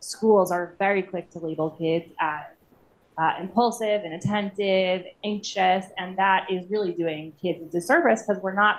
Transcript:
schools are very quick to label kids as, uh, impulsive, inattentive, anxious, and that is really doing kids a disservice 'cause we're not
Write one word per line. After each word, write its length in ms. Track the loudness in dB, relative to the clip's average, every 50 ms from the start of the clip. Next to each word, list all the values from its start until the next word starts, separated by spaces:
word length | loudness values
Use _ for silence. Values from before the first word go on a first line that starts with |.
schools 500 | -14 -14 -6 0 4 6 6 6 6 4
are 240 | 0 -2 -4 -4 -4 -2
very 240 | 0 0 0 0
quick 280 | -2 -4 -6 -10 -10 -10
to 80 | -12 -10
label 320 | -8 -6 -4 -2 -2 -4
kids 400 | -2 -2 -2 0 0 0 -2 -6 -6 -4
as, 280 | -4 -2 -4 -6 -10 -16 -20 _ _ _ _ _ _ _ _ _ _ _ _
uh, 180 | -2 0 0 0 -2
impulsive, 600 | -6 -4 0 2 2 2 0 -2 -2 0 0 -2 -2
inattentive, 1000 | -6 -8 -6 -4 -2 -2 -2 -2 -4 -4 -2 0 2 2 2 2 2 0 -2 -4 -10 -14 _
anxious, 640 | -6 -6 -6 -6 -6 -6 -2 2 2 4 2 2 -2 -6 -10 -10
and 180 | -10 -6 -2 0
that 320 | 2 4 4 2 2 0
is 180 | -4 -4 -4 -4
really 240 | -4 -2 -2 -2
doing 400 | -2 -2 -2 -2 -4 -6 -8 -12 -10 _
kids 220 | -4 -2 -2 -4
a 40 | -6
disservice 580 | -6 -4 -2 2 2 4 4 6 4 2 2 0
'cause 120 | -2 -4 -2
we're 120 | -4 -2 2
not 240 | 2 4 4 2